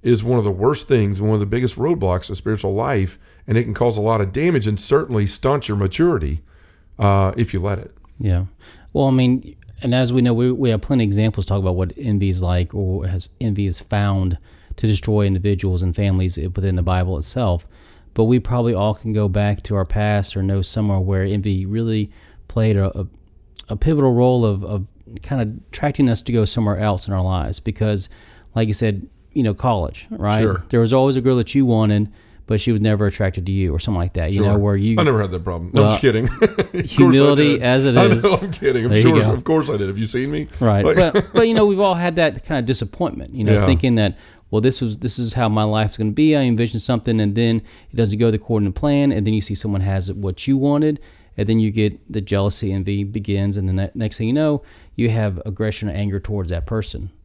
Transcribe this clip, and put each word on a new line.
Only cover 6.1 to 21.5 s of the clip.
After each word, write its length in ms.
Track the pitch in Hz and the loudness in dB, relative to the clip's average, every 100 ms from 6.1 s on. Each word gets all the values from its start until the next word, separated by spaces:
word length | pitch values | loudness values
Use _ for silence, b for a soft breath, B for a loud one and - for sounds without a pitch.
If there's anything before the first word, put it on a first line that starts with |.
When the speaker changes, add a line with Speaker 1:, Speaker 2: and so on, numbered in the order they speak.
| 143 78 76 b b b b b - | 2 -2 -6 b b b b b -2
Speaker 1:
uh, 320 | 101 98 95 110 | 2 2 2 0
if 160 | 117 | -2
you 60 | 95 | -2
let 200 | 95 101 | -4 -6
it. 160 | - - - - | -10 -20 -20 -6
Speaker 2:
Yeah. 260 | 107 90 92 - B B B | -2 -2 -2 -10 B B B
Well, 160 | 147 135 | 0 2
I 40 | |
mean, 440 | 131 123 127 - - - - | 4 2 0 -4 -20 -20 -10
and 120 | 127 | -2
as 200 | 127 127 | 0 2
we 80 | 127 | 2
know, 120 | 123 | 2
we, 180 | 117 123 | 2 0
we 180 | 123 131 | 2 0
have 120 | 110 | 0
plenty 220 | - 135 | 0 0
of 40 | 110 | 2
examples 380 | 98 110 107 95 | 2 0 0 -2
to 40 | |
talk 100 | 101 | 0
about 160 | 95 90 | 0 -2
what 180 | 90 - | -4 -4
envy 320 | 127 104 101 | -2 0 0
is 120 | 90 | 0
like 320 | 90 90 85 | 0 0 -2
or 320 | - 95 95 92 | -4 -4 -4 -4
has, 220 | 90 - _ | -6 -8 _
envy 240 | 113 101 101 | -4 -2 -2
is 120 | 90 | -4
found 560 | - 104 101 98 92 87 b b b - | -4 -2 0 0 -2 -4 b b b -4
to 100 | 110 | 0
destroy 380 | 101 - 104 101 | 0 0 0 2
individuals 560 | 95 101 98 98 90 | 0 0 -2 -2 -2
and 140 | 92 87 | -2 0
families 420 | 101 92 92 87 | 0 0 0 -4
i-, 100 | 85 | -6
within 280 | 90 98 92 | -4 -2 0
the 80 | |
Bible 340 | 85 90 90 87 | 0 0 0 -4
itself. 500 | - - 113 87 - b b b b | -6 -4 -2 -2 -4 b b b b
But 120 | - 113 | -2 2
we 140 | 123 | 2
probably 340 | 120 123 117 | 0 -2 0
all 200 | 101 104 | 0 0
can 180 | 110 113 | -2 -4
go 140 | 107 104 | -2 0
back 360 | 98 104 101 | 0 0 -2
to 120 | - 101 | -2 -2
our 100 | 92 | -2
past 520 | 113 104 104 95 - | 0 0 0 -2 -4
or 60 | |
know 180 | 98 98 | -2 -2
somewhere 380 | 95 - 104 98 | -2 -2 -2 0
where 240 | 92 95 | 0 -2
envy 420 | 95 104 104 | 0 -2 -2